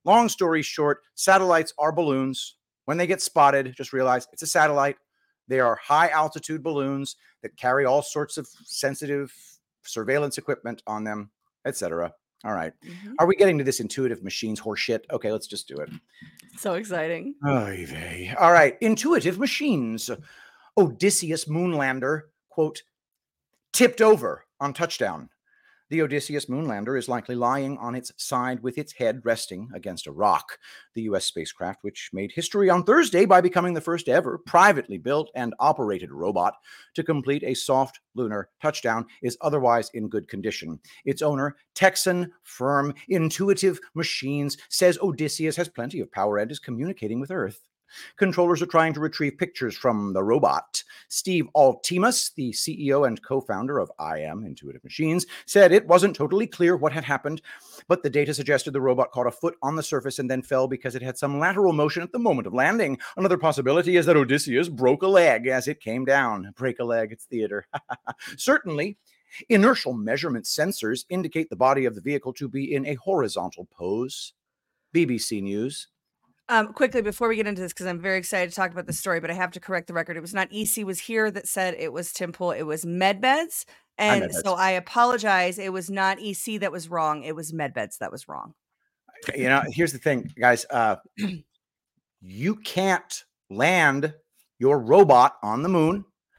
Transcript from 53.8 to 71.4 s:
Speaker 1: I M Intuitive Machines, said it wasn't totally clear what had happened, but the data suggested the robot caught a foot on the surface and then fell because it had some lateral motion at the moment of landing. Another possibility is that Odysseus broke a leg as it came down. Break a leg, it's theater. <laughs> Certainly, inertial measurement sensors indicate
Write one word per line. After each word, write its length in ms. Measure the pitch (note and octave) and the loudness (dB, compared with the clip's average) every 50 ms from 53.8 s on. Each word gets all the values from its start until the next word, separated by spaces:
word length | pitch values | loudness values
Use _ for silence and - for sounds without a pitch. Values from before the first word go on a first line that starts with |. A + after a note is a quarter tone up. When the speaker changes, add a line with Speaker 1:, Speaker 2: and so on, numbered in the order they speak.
| F#2 D#2+ - - | -4 -4 -6 -10
Speaker 1:
I 220 | D#2 D#2 D#2+ D#2 D2+ | -8 -6 -6 -6 -6
M 220 | D#2 D#2 G2+ A2 | -8 -8 -10 -12
Intuitive 380 | F2+ C#2+ - D2 C#2+ C2 C2 _ | -12 -14 -14 -16 -18 -18 -18 _
Machines, 440 | - - - D#3+ D#3+ E3 F3+ F3 - - - - | -18 -8 -4 -2 -2 -2 -2 -4 -6 -12 -20 -12
said 240 | - - G3+ G3+ F3 | 0 6 8 8 10
it 160 | E3+ G#3 - | 8 6 6
wasn't 300 | - E3+ F3+ F3 G3+ D#3+ | 6 6 6 6 4 2
totally 320 | - D3 C#3+ F3+ G3+ A#3 A#3 | 0 -2 0 0 0 0 -2
clear 280 | - - F3+ E3+ F3+ | -2 0 2 2 2
what 160 | F3 C#3 D#3 C3 | 2 0 0 -2
had 120 | D#3+ D#3 | -2 -4
happened, 360 | B2 C#3+ C3+ - D3 D#3 D#3 - - - - - - - - - | -4 -4 -4 -4 -6 -8 -8 -14 -18 -20 -20 -20 -20 -20 -20 0
but 160 | _ F3 F3+ - | _ 0 0 0
the 80 | D3 | 0
data 240 | C3 D3 D3 C3+ D3+ | 0 0 0 0 -2
suggested 380 | B2+ C#3 C#3 D3 C3 - D#3 C3+ | -6 0 0 0 0 0 -2 -4
the 80 | C#3 | -2
robot 320 | C3 C3+ B2+ B2+ B2+ - - | 0 2 2 2 2 0 0
caught 160 | B2+ B2 B2 | -2 -2 -2
a 20 | |
foot 240 | A#2 - - E3+ E3 - - | -2 -2 -4 -4 -4 -2 -6
on 140 | C3+ D#3 | -4 -4
the 60 | D#3+ D3 | -4 -6
surface 360 | - - C3+ B2 C#3 B2+ - | -4 -4 -4 -4 -4 -6 -6
and 100 | C3+ B2 | -4 -4
then 140 | C3 C3 B2+ | -4 -4 -4
fell 240 | - C#3 C3 C3 | -2 0 0 0
because 300 | C3 C3+ B2+ - C3 A#2 | 0 -2 -6 -6 -8 -8
it 60 | C3 A#2+ | -8 -8
had 140 | C3 B2 | -8 -8
some 220 | - - C#3 C#3+ C#3+ | -4 -4 -4 -2 0
lateral 340 | D#3 F3+ G3 F#3+ G3+ F#3 D#3+ | 0 0 2 4 2 4 4
motion 300 | D3+ D3 D3+ D3 F3 E3+ | 4 2 0 0 -4 -8
at 80 | F3 | -6
the 80 | - B3 | -6 -2
moment 300 | A#3 A3+ D#3+ B2+ G#2+ F#2+ | 0 0 0 0 -2 -4
of 60 | - | 0
landing. 440 | B2 C3 D#3 G3+ A#3 G#3 D#3 C3+ - - - - | 0 2 2 2 0 0 -2 -2 -6 -8 -14 -6
Another 220 | - - - F3+ E3+ | -2 2 2 2 2
possibility 580 | D#3 D#3+ C#3+ C#3 C3 B2+ C#3+ E3+ F3+ F3+ F3+ | 2 0 0 2 2 2 2 4 4 4 4
is 100 | F3 D#3+ | 4 6
that 100 | D3+ E3+ | 6 6
Odysseus 520 | D3+ C#3 A#2+ C3+ D3 - D#3 A#2+ C3 E3+ E3+ | 6 6 4 2 0 0 2 0 0 0 0
broke 360 | D#3 A2 B2+ B2 C#3 C#3+ F#3 | -2 2 4 4 4 4 4
a 20 | |
leg 400 | F#3+ G3 F#3 E3+ D#3 B2 A2 A#2 | 6 6 8 8 8 4 4 2
as 220 | C3 C3 B2+ B2 D3 | 0 -2 0 -2 -4
it 100 | D3 - | -6 -6
came 260 | - A2 A2 B2 C3 | -6 -6 -6 -4 0
down. 480 | C3 C3+ C#3 C3+ A#2+ G#2+ G2 F#2 G2+ F#2+ | 2 2 4 4 2 -2 -4 -8 -12 -12
Break 240 | - B2+ C3 A#2+ - | -6 -4 -4 -4 -4
a 40 | B2 | -4
leg, 280 | A#2 A#2 A2+ A2+ G#2+ A2+ | -2 0 0 -2 -2 -6
it's 140 | - - | -14 -16
theater. 380 | _ C3+ A#2 G#2+ G2+ G2+ G#2 - _ - C#3 - _ B2 - | _ -6 -4 -4 -4 -4 -6 -8 _ -12 -14 -10 _ -14 -12
<laughs> 360 | _ - A#2+ - - - - | _ -14 -14 -12 -14 -18 -14
Certainly, 600 | C3+ - - C#4 D4+ - F#3+ D#3 C#3+ D#3 G#3 G#3 - _ _ _ _ _ _ - - - _ | -6 0 2 2 2 2 -4 -4 -4 -4 -6 -6 -12 _ _ _ _ _ _ -20 -20 -2 _
inertial 440 | A#3 G3+ G3 - E3+ - - C#3 B2+ | 4 6 6 6 4 4 0 -4 -4
measurement 540 | A#2 G#2 A2 A#2+ C#3 D#3 E3+ B2 A#2 G2 | -4 -2 -2 -2 -2 -2 -4 -4 -4 -4
sensors 580 | - - - D3+ F#3 G3 - - G#2+ A#2+ C3 - - | -6 -2 -2 -2 -2 -2 -4 -2 -2 -4 -4 -6 -6
indicate 380 | F3+ F#3 F3+ D3 - D#3+ | -6 -4 -4 -4 -4 -4